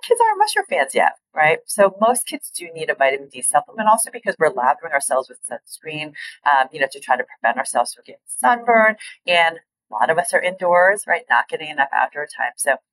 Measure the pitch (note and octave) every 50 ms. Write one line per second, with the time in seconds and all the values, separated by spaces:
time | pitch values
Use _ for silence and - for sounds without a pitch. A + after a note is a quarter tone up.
0 | B4 - B4 A4+ A#4 A4 G#4 F#4+ G#4+ G#4+ - G#4+ F#4 - - D#3+ C3+ - - A#2
1 | F2+ D#2+ - - _ _ - D#3+ D#3 D#3 E3 E3 - - - - G3+ G3 F#3+ G3
2 | G#3+ A3+ B3 A#3+ - - - D4 - - - - F3 E3+ E3 E3 D#3 D3+ D3 -
3 | C#3 C3+ C3+ C#3 C#3 C#3 - B2+ B2+ - - D3 D3 - - A3+ G#3+ G#3+ A3 A3+
4 | - - - B3 - G#3 F3+ - E3 D3+ C3+ B2+ B2 B2+ D3 - E3 E3 D3+ C#3
5 | - - C#3 C3 C3 - B2 - - - B2 A#2 _ _ - - - D#3+ D#3 D3+
6 | D3+ D3+ D3 - - - - - - - C#3+ C3+ C3 B2+ - D#3 C#3 C3+ - C#3+
7 | - - - B2 B2 - - - - A2+ A#2 A#2+ - - - B2+ A#2+ - - -
8 | _ - - - _ - - - - - A#3+ A#3+ A#3+ - A#3 A3+ G#3+ A3 G#3+ G#3+
9 | - - - _ _ - F3 E3+ E3+ E3 E3 E3 - _ _ _ _ _ G#2+ G#2+
10 | A#2 C3+ D#3+ E3 F3 - - F3+ - F3+ F#3 F#3 F#3 F3 F3 F3 F3+ F#3+ G3+ G3+
11 | - - E3+ D#3+ - - B2+ A#2+ A#2 - E3 D#3+ D#3+ D3+ D3+ D3 C#3 C#3 - -
12 | B2 C3+ - C#3+ D3 D3 - - B2 B2 - - - C#3+ C3 A#2+ _ _